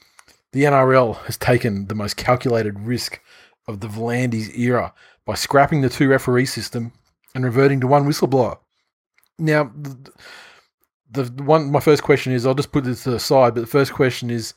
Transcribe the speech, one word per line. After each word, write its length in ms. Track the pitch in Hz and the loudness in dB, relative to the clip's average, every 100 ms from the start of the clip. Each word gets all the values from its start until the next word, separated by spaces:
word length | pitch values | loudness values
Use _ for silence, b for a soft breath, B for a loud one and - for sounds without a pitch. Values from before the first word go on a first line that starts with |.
| b b b b _ | b b b b _
the 140 | 135 147 | 0 2
N 60 | |
R 180 | 139 131 | 4 4
L 220 | 131 113 | 4 2
has 220 | 101 - - | -4 -10 -6
taken 500 | - 123 120 98 98 | 0 0 0 -4 -6
the 80 | |
most 220 | 107 104 - | -6 -6 -6
calculated 640 | - 127 131 113 107 101 | -2 0 2 0 -2 -6
risk 400 | 110 120 - - b b b b - | -6 -6 -6 -12 b b b b -14
of 120 | 104 | -10
the 80 | 113 | -10
V'landys 680 | 107 117 123 127 113 107 120 | -8 -4 -2 -2 -2 -6 -2
era 340 | 123 120 - b b b | 0 0 -2 b b b
by 100 | - | -10
scrapping 460 | 98 - 139 143 151 | -8 2 4 4 2
the 60 | 127 | 0
two 200 | - 139 | 0 2
referee 380 | 135 131 123 131 | 2 2 0 0
system 460 | 117 - 120 117 _ _ _ _ | -4 -8 -10 -10 _ _ _ _
and 100 | 127 | -4
reverting 360 | 127 117 139 135 | 0 4 4 2
to 60 | 127 | 2
one 180 | 143 143 | 2 2
whistleblower. 520 | 147 135 131 104 - _ _ _ _ _ _ _ - | 0 2 2 0 -4 _ _ _ _ _ _ _ -4
Now, 340 | 156 151 135 143 | 0 0 0 -8
the, 340 | 143 127 139 _ B B B B B _ _ _ _ 127 | -16 -16 -20 _ B B B B B _ _ _ _ -6
the 180 | 123 131 | -6 -6
one, 300 | 143 160 139 | 2 2 2
my 80 | 143 | 0
first 220 | 156 147 | 4 2
question 280 | - 135 131 | 4 0 2
is, 140 | 127 131 | 0 0
I'll 80 | |
just 160 | 135 - | -2 -2
put 120 | 147 | -2
this 180 | 127 117 | -2 -6
to 60 | 131 | -4
the 80 | 147 | -4
side, 360 | - 135 120 | 2 4 4
but 60 | 113 | 2
the 40 | 117 | -2
first 260 | 139 135 | 0 0
question 380 | - 127 - 120 | 2 0 0 -6
is, 240 | 117 107 | -6 -8